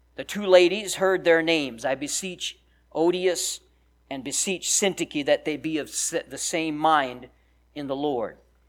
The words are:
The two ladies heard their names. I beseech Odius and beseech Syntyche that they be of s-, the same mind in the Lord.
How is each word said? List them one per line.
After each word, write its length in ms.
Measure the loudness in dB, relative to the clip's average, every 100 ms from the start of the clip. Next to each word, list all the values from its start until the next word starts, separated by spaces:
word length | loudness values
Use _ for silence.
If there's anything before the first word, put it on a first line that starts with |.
| _ -14
The 80 |
two 220 | -10 -4 6
ladies 500 | 8 8 4 -4 0
heard 280 | 0 2
their 180 | 4 4
names. 420 | 4 0 -2 -6
I 100 | -4
beseech 640 | -4 -4 -6 -6 -8 -10 -12 _ _ _
Odius 680 | 0 2 2 0 0 -4 -8 _ _ _ _ -12
and 160 | -10
beseech 440 | -6 -4 -2 -4 -2
Syntyche 560 | 0 0 0 -4 -2 2
that 180 | 2
they 120 | 0 -6
be 220 | -4 -6
of 100 | -6
s-, 260 | -6 -4 -4 -6
the 100 | -8
same 380 | -4 -2 -2 0
mind 520 | 2 4 2 -6 -16 _ _ _ _
in 120 | -12 -6
the 100 | -4
Lord. 420 | -2 -2 -4 -8 _ _